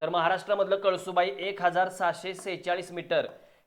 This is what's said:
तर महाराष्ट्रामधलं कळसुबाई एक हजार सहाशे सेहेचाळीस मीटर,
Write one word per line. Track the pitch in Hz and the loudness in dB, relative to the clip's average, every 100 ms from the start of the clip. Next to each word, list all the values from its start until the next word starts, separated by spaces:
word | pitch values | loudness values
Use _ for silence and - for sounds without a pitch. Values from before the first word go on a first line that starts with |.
तर | 160 | -2
महाराष्ट्रामधलं | 175 165 185 180 202 190 196 | 2 2 2 0 0 2 2
कळसुबाई | 196 180 190 175 185 196 | 2 0 0 0 2 0
एक | 185 196 | -6 0
हजार | 180 170 185 | 2 2 0
सहाशे | 185 180 165 185 185 | 0 -2 -2 -6 -8
सेहेचाळीस | 202 175 180 175 170 | -6 -6 -2 -2 -4
मीटर, | 175 170 165 123 - - _ | -8 0 0 0 -4 -20 _